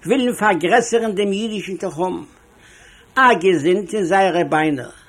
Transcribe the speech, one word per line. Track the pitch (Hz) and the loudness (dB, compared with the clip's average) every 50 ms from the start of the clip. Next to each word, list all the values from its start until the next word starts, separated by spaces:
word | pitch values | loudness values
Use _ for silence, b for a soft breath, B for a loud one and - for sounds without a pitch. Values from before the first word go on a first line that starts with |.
| - | 0
ווילן | 160 226 269 247 247 240 | 0 0 2 2 0 -2
פארגרעסערן | - 208 214 196 160 - 247 202 247 202 - 226 233 220 226 202 | 0 0 0 0 2 0 2 2 2 2 2 -2 -2 0 -2 -2
דעם | 180 208 202 196 | -2 -2 -2 -2
יידישן | 196 220 226 214 202 165 - 190 | -4 -4 -6 -6 -8 -8 -8 -10
תחום. | 165 - 185 151 151 180 185 180 - - - _ _ _ _ b b b b b b b b b b b b _ | -8 -8 -8 -6 -6 -6 -6 -6 -8 -12 -14 _ _ _ _ b b b b b b b b b b b b _
א | - 262 247 233 180 | 4 4 4 4 4
געזונט | 160 190 185 156 135 170 180 202 202 165 - | 2 2 2 2 2 0 0 0 -2 -4 -4
אין | 214 196 | -4 -2
זיינע | 160 185 196 196 190 160 175 170 | 0 2 2 2 2 2 0 0
ביינער. | 143 151 156 156 156 147 131 120 - - - - | 0 0 0 0 0 -2 -4 -6 -12 -16 -20 -20